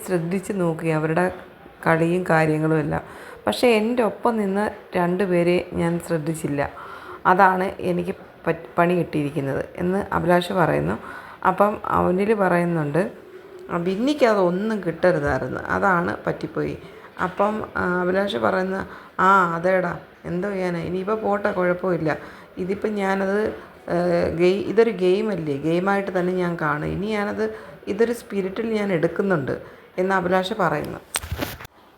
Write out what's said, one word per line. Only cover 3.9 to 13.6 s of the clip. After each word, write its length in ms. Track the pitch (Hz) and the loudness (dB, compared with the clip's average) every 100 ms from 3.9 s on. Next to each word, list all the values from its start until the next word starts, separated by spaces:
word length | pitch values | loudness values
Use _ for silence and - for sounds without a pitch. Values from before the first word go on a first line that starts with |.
| 247 | 2
ഒപ്പം 340 | 208 202 240 220 | 0 2 0 2
നിന്ന് 320 | 196 196 214 - - 180 | 0 0 -2 -6 -6 0
രണ്ട് 260 | 175 180 | 0 2
പേരെ 420 | 190 175 170 180 - | 2 2 4 2 0
ഞാൻ 260 | 175 170 170 - | -2 0 0 -2
ശ്രദ്ധിച്ചില്ല. 640 | 165 151 160 147 143 - - - - - - - | -4 -2 -4 -2 -2 -4 -6 -16 -16 -16 -2 2
അതാണ് 460 | 185 190 185 190 - | 6 6 4 -2 -2
എനിക്ക് 360 | 180 175 175 - - - 170 | -2 -2 -2 -8 -12 -8 -4
പറ്റ്-, 280 | 160 - - | -4 -4 2
പണി 160 | 175 | 2
കിട്ടിയിരിക്കുന്നത്" 720 | 180 165 151 143 147 135 139 - - | 2 0 -2 -2 -2 -2 -2 -6 -4
എന്ന് 280 | 180 196 - | -2 0 0
അഭിലാഷ് 400 | 165 165 175 175 | 0 2 2 2
പറയുന്നു. 440 | 190 151 147 156 220 - - - - 190 | 2 2 2 0 -4 -8 -14 -16 -2 2
അപ്പം 340 | 185 208 214 - 170 175 | 4 2 2 -2 2 2
ഒനിൽ 260 | 185 208 | 2 2
പറയുന്നുണ്ട്, 800 | 214 185 175 175 165 147 156 220 - - - - - | 2 4 2 2 0 0 0 -2 -6 -20 -20 -20 -18